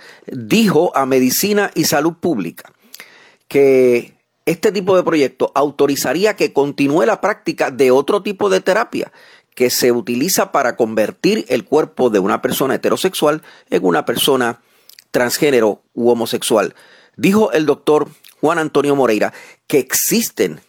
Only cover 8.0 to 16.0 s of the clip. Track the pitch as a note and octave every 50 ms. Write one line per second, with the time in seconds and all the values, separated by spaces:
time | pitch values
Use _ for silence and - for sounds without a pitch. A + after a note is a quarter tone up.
8 | C#3+ - G3+ G3+ G3 G#3 G3 F#3+ G#3 G3+ F#3+ F#3 - F#3+ F#3 G#3+ A#3+ - - C3
9 | - - - - - - - _ _ _ _ - B2+ B2 - - C#3 B2 A#2+ A#2+
10 | - - A#2+ B2 D3 F#3+ - - G3+ - - D3+ C3 A#2+ - - A#2+ A2 A2 A2
11 | G#2+ G2+ F#2 - - F#3 G#3+ - - - C3+ A#2+ G2 - C3+ D3+ D#3 D3+ - -
12 | B2+ A#2+ G#2+ G2 F#2 G2+ A2 A2+ - B2+ B2 - D3 C3 A2+ F#2+ - G2 G#2+ -
13 | - F#3+ F#3+ - D#3+ D3 D3+ D#3 - - - - _ _ - F3+ F3 F#3 E3+ D3+
14 | - - A#2 - - D3+ C3+ B2+ A#2+ A#2 A2+ - _ _ _ _ _ - - -
15 | _ _ - C3+ B2 A#2+ - - E3 D3 C#3 A#2+ A2 G#2 F#2+ - _ _ _ A#2+